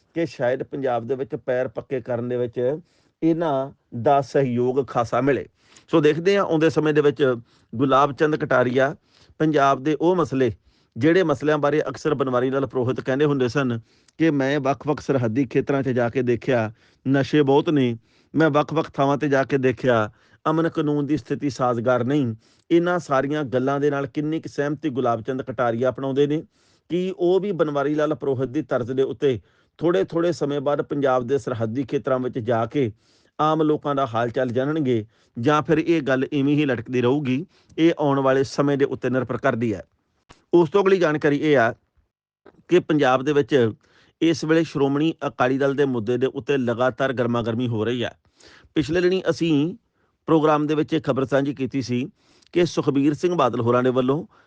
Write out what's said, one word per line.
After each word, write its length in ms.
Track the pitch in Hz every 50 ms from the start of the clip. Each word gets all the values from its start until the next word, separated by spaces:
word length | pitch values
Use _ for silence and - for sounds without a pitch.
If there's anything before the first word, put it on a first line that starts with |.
| _ _ -
ਕਿ 120 | 165 165
ਸ਼ਾਇਦ 360 | - - - 131 120 131 135
ਪੰਜਾਬ 440 | - - 151 143 135 117 120 117 117
ਦੇ 80 | 117 135
ਵਿੱਚ 200 | 127 135 - 156
ਪੈਰ 320 | 123 - 135 127 123 127 113
ਪੱਕੇ 320 | - 123 - - 139 127
ਕਰਨ 280 | 117 127 120 117 120 123
ਦੇ 80 | 123
ਵਿੱਚ 420 | 123 123 117 - 127 123 127 151 170 - _ _ _ _ _ _ _
ਇਹਨਾਂ 480 | 160 165 165 160 175 160 139 135 135 143 - _ _ _ - 117
ਦਾ 180 | 110 151 139 139
ਸਹਿਯੋਗ 640 | 135 - - 147 139 123 120 120 123 127 123 139 127
ਖਾਸਾ 340 | - - 127 117 - 123 120
ਮਿਲੇ। 260 | 131 143 131 104 - - _ _ _ _ _ - _ _
ਸੋ 100 | - 165
ਦੇਖਦੇ 360 | 147 151 151 170 170 190 202
ਹਾਂ 80 | 202 190
ਆਉਂਦੇ 240 | - 165 156 156 160
ਸਮੇਂ 220 | - 151 151 156 147
ਦੇ 60 | 147
ਵਿੱਚ 220 | 143 147 139 - 143 131 123 117 113 _ _ _ _ _ -
ਗੁਲਾਬ 380 | 113 139 135 131 135 143 143
ਚੰਦ 240 | 131 - 160 151 156
ਕਟਾਰੀਆ 580 | 147 151 117 135 127 123 123 120 131 131 143 185 - _ _ _ _ _ _ _ -
ਪੰਜਾਬ 440 | 156 160 151 143 139 139 135 131
ਦੇ 140 | 131 156 151 -
ਉਹ 160 | 151 175 185
ਮਸਲੇ, 360 | 175 151 - 139 131 131 113 98 - _ _ _ _ _ _ -
ਜਿਹੜੇ 260 | 113 127 160 170 190
ਮਸਲਿਆਂ 360 | 180 156 143 - 143 151 151 151
ਬਾਰੇ 220 | 143 143 147 151
ਅਕਸਰ 340 | - - 131 - - 156 147
ਬਨਵਾਰੀ 360 | 139 139 131 127 123 127 135
ਲਾਲ 160 | 131 139 135
ਪੁਰੋਹਿਤ 340 | 117 - 131 120 127 131 135
ਕਹਿੰਦੇ 240 | 120 135 131 139 147
ਹੁੰਦੇ 240 | 147 143 135 127 120
ਸਨ 300 | 113 147 135 123 117 117 - _ _ _ _ _ _ -
ਕਿ 120 | 160 165
ਮੈਂ 300 | 147 139 131 135 143 151
ਵੱਖ-ਵੱਖ 400 | 135 139 139 - - 143 143 120
ਸਰਹੱਦੀ 440 | - - 135 127 120 110 107 139 139
ਖੇਤਰਾਂ 380 | 117 - 143 123 - 139 139
'ਚ 60 | 127 135
ਜਾ 200 | 120 123 120 117
ਕੇ 140 | 123 135
ਦੇਖਿਆ 500 | 123 120 120 117 - 143 127 117 110 104 - _ _ _ _ _ - 131
ਨਸ਼ੇ 340 | 135 139 135 - 151 151
ਬਹੁਤ 280 | 143 135 135 151 - 175
ਨੇ, 260 | 156 143 127 120 117 117 - _ _ _ _ _ -
ਮੈਂ 160 | 143 160 156
ਵੱਖ-ਵੱਖ 400 | 139 151 147 - 151 160 156 -
ਥਾਵਾਂ 260 | - - 139 139 143
'ਤੇ 120 | 120 147 147
ਜਾ 140 | 139 135 135
ਕੇ 140 | - 147 135
ਦੇਖਿਆ 520 | 123 131 113 - - 127 120 110 107 104 - _ _ _ _ _ - 156
ਅਮਨ 180 | 160 160 165 165
ਕਾਨੂੰਨ 380 | - 165 156 147 147 147 143
ਦੀ 100 | 135 151
ਸਥਿਤੀ 340 | 127 - - 143 117 147 143
ਸਾਜ਼ਗਾਰ 540 | - - 131 123 120 120 107 127 123 120 117
ਨਹੀਂ। 300 | 123 147 151 131 117 107 - _ _ _ _ _ -
ਇਹਨਾਂ 280 | 165 170 170 180 180 175
ਸਾਰੀਆਂ 460 | - - 143 131 139 139 151 151 151
ਗੱਲਾਂ 360 | 117 - 127 127 139 143 143
ਦੇ 100 | 143 147
ਨਾਲ 160 | 143 139 139
ਕਿੰਨੀ 340 | - - 156 147 151 160 160
ਕੁ 80 | - 147
ਸਹਿਮਤੀ 400 | - - 143 147 151 147 - 151
ਗੁਲਾਬ 340 | 120 131 127 117 117 113
ਚੰਦ 200 | 107 - 131 131
ਕਟਾਰੀਆ 460 | 131 - 117 135 123 120 117 117 131 127
ਅਪਣਾਉਂਦੇ 380 | 120 - 135 135 131 139 147
ਨੇ? 160 | 139 147 165 - - _ _ _ _ _ _ _ -
ਕੀ 220 | 160 180 180 190 185 -
ਉਹ 220 | 175 175 185 190
ਵੀ 120 | 185 208
ਬਨਵਾਰੀ 420 | 185 147 165 147 143 143 139 147 151
ਲਾਲ 200 | 151 151 151 151
ਪੁਰੋਹਿਤ 340 | - 139 139 135 120 135 123
ਦੀ 140 | 123 156
ਤਰਜ਼ 300 | 123 - 143 120 120 117
ਦੇ 100 | 135 131
ਉੱਤੇ 380 | 135 127 123 - 151 139 120 95 - _ _ _ _ _ _ -
ਥੋੜ੍ਹੇ-ਥੋੜ੍ਹੇ 540 | 151 170 175 190 180 - 160 170 170 175
ਸਮੇਂ 280 | 151 - 156 139 143 143
ਬਾਅਦ 220 | 131 147 143 143
ਪੰਜਾਬ 440 | 147 - 156 143 135 131 127 127 120
ਦੇ 120 | 120 139 135
ਸਰਹੱਦੀ 440 | - - 123 110 117 110 113 135
ਖੇਤਰਾਂ 360 | 135 - 147 135 - 139 131 127
ਵਿੱਚ 200 | 127 123 - 135
ਜਾ 280 | 107 120 120 113 117
ਕੇ 260 | 113 - 147 131 107 104 _ _ _ _ _ _ _ _ -
ਆਮ 220 | 151 156 156 160
ਲੋਕਾਂ 320 | 156 151 151 143 - 147 143
ਦਾ 120 | 135 139
ਹਾਲ 240 | 117 117 113 120 120
ਚਾਲ 180 | 110 135 127 123
ਜਾਣਨਗੇ 560 | 110 131 131 147 156 165 143 127 123 110 107 - _ _ _ _ _ 120
ਜਾਂ 220 | 117 147 147 151
ਫਿਰ 160 | 147 165 156 156
ਇਹ 240 | 160 165 170 165
ਗੱਲ 240 | 131 135 131 131 135 -
ਇਵੇਂ 220 | 151 143 135 143 147
ਹੀ 100 | 143 151
ਲਟਕਦੀ 360 | 135 123 110 113 127 127 123
ਰਹੂਗੀ? 460 | 117 123 139 151 147 127 127 135 185 - _ _ _ _ - -
ਇਹ 140 | 160 170 - -
ਆਉਣ 220 | 151 143 139 139
ਵਾਲੇ 240 | 135 131 131 135 135
ਸਮੇਂ 320 | - - - 143 143 143 131
ਦੇ 60 | -
ਉੱਤੇ 260 | - 131 120 - 127
ਨਿਰਭਰ 260 | 127 131 120 120 120
ਕਰਦੀ 380 | 113 - 135 127 113 123 113 101
ਹੈ। 80 | 87 - _ _ _ _ _ _ _ _ - - _ _ _ -
ਉਸ 160 | 170 175 147
ਤੋਂ 120 | - 202
ਅਗਲੀ 160 | 190 190 196 185
ਜਾਣਕਾਰੀ 380 | 170 156 151 147 160 151 143
ਇਹ 220 | 139 147 151 147 127
ਆ 160 | 113 117 123 - _ _ _ _ _ _ _ _ _ _ _ _ _ - - _ _ -
ਕਿ 120 | 175 180
ਪੰਜਾਬ 420 | - - 160 147 143 127 131 131
ਦੇ 100 | 131 151
ਵਿੱਚ 380 | 143 143 139 - 151 131 117 110 107 - _ _ _ _ _ _ _ _
ਇਸ 240 | 160 165 165 - 165
ਵੇਲੇ 200 | 156 165 165 165
ਸ਼੍ਰੋਮਣੀ 500 | - - 151 139 135 139 143 156 165 - - 139
ਅਕਾਲੀ 320 | 143 - - 131 127 135 131
ਦਲ 160 | 143 139 135
ਦੇ 100 | 139 143
ਮੁੱਦੇ 320 | 135 123 120 104 117 123
ਦੇ 100 | 123 131
ਉੱਤੇ 300 | - - 139 - - 143
ਲਗਾਤਾਰ 560 | 135 123 120 113 110 127 127 - - 139 131
ਗਰਮਾ 300 | 127 117 120 120 120 120
ਗਰਮੀ 260 | 110 117 110 120 127 117
ਹੋ 160 | 117 104 107
ਰਹੀ 200 | 117 123 123 110
ਹੈ। 120 | - - _ _ _ _ _ - - - - _ _ _
ਪਿਛਲੇ 260 | - 123 127 165 185
ਦਿਨੀ 220 | 175 180 190 185 - -
ਅਸੀਂ 460 | 160 - 165 170 156 139 147 175 208 - _ _ _ _ _ _ _ _ _
ਪ੍ਰੋਗਰਾਮ 400 | - 160 156 147 156 151 147 151
ਦੇ 80 | 147 156
ਵਿੱਚ 180 | 147 131 - 160
ਇਹ 60 | 156
ਖਬਰ 240 | - 147 123 131 131
ਸਾਂਝੀ 300 | - 143 135 139 143 127
ਕੀਤੀ 280 | 131 131 113 - 135
ਸੀ 240 | 117 120 123 120 135 202 - _ _ _ _ _ _ _
ਕਿ 120 | - 175 175
ਸੁਖਬੀਰ 500 | - - 170 143 151 131 139 139 156 147
ਸਿੰਘ 200 | - - 175 180
ਬਾਦਲ 260 | 160 135 120 113 123
ਹੋਰਾਂ 220 | 113 120 120 123
ਦੇ 80 | 127 127
ਵੱਲੋਂ 340 | 123 131 127 127 139 160 208 - _ _ _